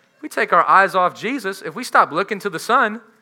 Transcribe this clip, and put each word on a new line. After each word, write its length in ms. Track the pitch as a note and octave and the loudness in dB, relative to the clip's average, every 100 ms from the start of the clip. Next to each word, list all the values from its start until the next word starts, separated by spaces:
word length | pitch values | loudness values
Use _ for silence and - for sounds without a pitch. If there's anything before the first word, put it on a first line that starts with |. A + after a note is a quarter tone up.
| _ _ | _ _
We 100 | D4+ | -10
take 240 | - G#3+ | -6 2
our 140 | F3+ D3+ | 2 4
eyes 280 | E3+ F#3+ F#3 | 4 4 2
off 180 | F3+ | 0
Jesus. 480 | B2 F3+ C4+ F#3+ F#3+ | -2 -8 -6 -8 -10
If 140 | E3+ D#3 | -12 -12
we 80 | |
stop 280 | B3 C4+ E3 | 0 2 2
looking 280 | D3+ G3 G3+ | 0 -4 -6
to 100 | G#3 | -6
the 80 | D#3+ | -6
sun, 440 | - B3 A3+ A3 - _ | 0 0 0 -4 -14 _